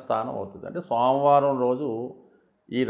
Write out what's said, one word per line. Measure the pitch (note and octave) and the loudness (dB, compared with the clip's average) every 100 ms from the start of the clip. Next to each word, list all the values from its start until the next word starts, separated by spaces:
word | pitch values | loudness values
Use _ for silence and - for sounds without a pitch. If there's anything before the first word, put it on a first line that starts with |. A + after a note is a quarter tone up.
స్థానం | - A2+ B2 A#2+ | -2 -4 -4 -8
అవుతుంది. | F#2+ - - | -10 -12 -12
అంటే | F3+ - | -10 -4
సోమవారం | A#2 B2+ C#3 C#3+ C#3+ C#3 C3 | 0 2 4 6 6 4 2
రోజు | B2 B2+ D3 A2 B2 - - _ _ _ - | 0 0 -4 -6 -8 -14 -20 _ _ _ -6
ఈ | B2 | 0